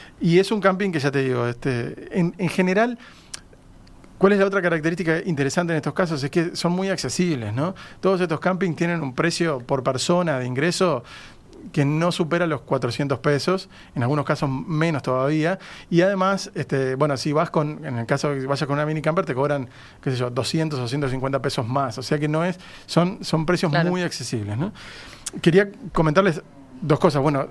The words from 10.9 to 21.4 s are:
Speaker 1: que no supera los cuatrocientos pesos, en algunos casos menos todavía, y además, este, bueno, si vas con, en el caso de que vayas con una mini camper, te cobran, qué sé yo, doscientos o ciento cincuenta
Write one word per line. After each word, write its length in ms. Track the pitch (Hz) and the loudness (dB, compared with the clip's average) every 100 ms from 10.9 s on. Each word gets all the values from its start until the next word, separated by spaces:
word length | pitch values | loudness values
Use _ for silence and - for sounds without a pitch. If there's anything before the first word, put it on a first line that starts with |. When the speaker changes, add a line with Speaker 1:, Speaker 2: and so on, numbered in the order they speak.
| 127 - - - - - - - | 0 -6 -20 -20 -20 -20 -20 -6
Speaker 1:
que 120 | 156 | 0
no 260 | 139 156 175 | 2 2 0
supera 360 | 170 156 170 170 | 0 0 0 0
los 140 | 139 | -2
cuatrocientos 580 | - 135 127 - 139 135 | -2 -2 -2 -2 -2 0
pesos, 480 | 151 143 - 190 - - - | 2 2 2 -2 -4 -20 -10
en 80 | - | -2
algunos 220 | 120 147 | 0 0
casos 260 | 135 147 147 | 0 0 -2
menos 520 | 131 - 156 165 143 | -4 -2 0 0 0
todavía, 580 | - 127 139 156 156 190 - - - | 0 0 2 2 0 -2 -8 -16 0
y 100 | 170 | 2
además, 480 | 190 196 190 196 - | 4 4 2 0 -4
este, 420 | 165 143 139 131 131 | -8 -2 0 0 0
bueno, 200 | 151 131 | 0 0
si 160 | 151 | 0
vas 180 | 147 135 | 0 0
con, 340 | 165 151 151 | 0 -2 -4
en 140 | 151 117 | -6 -4
el 80 | 113 | -2
caso 240 | 143 151 | 0 0
de 100 | 139 | -2
que 60 | 131 | -2
vayas 200 | 139 139 | -2 0
con 80 | |
una 100 | 143 | 0
mini 160 | 151 156 | 0 0
camper, 240 | 151 175 | 0 0
te 100 | 160 | 0
cobran, 340 | 127 147 143 120 - - - | 0 0 0 -4 -12 -20 -8
qué 80 | 139 | -4
sé 60 | 123 | -2
yo, 120 | 123 | -2
doscientos 500 | 123 113 160 160 135 | -2 -2 0 0 -2
o 80 | 120 | -2
ciento 200 | 143 135 | -2 -2
cincuenta 320 | 131 135 160 | -2 -2 -2